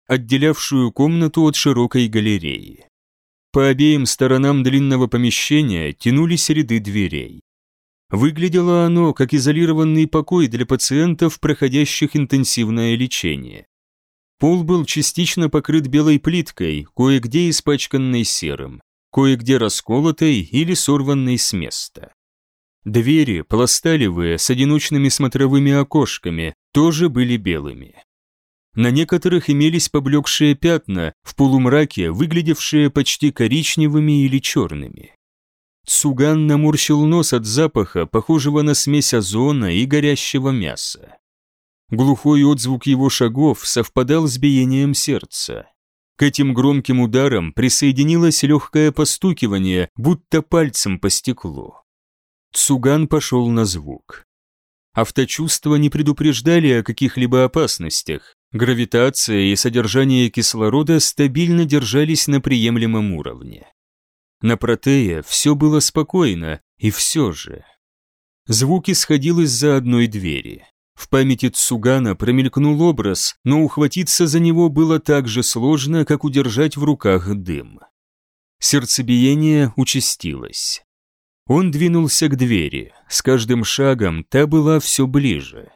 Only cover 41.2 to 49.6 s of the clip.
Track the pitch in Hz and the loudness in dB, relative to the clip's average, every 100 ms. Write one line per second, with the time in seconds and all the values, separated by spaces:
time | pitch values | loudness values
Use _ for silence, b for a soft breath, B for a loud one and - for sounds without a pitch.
41.2 | _ _ _ _ _ _ _ 113 135 135 | _ _ _ _ _ _ _ 0 2 2
42.2 | 147 147 143 143 120 127 139 131 135 - | 2 4 4 2 -2 -4 0 2 2 2
43.2 | 120 123 151 117 - 123 113 - 127 160 | 0 2 0 0 -4 -4 -2 -2 0 0
44.2 | 156 123 143 135 127 135 143 139 - 123 | 0 0 2 2 2 2 0 -2 -2 -4
45.2 | - - - 57 - _ _ _ _ - | -6 -12 -10 -12 -16 _ _ _ _ 0
46.2 | 143 139 139 120 135 143 - 127 120 123 | 0 2 0 2 2 2 0 0 2 2
47.2 | 139 113 82 90 127 - 143 131 147 170 | 2 0 -2 -2 0 2 0 2 2 2
48.2 | 170 151 143 151 - 151 151 143 151 - | 2 2 2 0 0 2 2 2 -2 0
49.2 | 190 160 113 98 | -2 0 -2 -2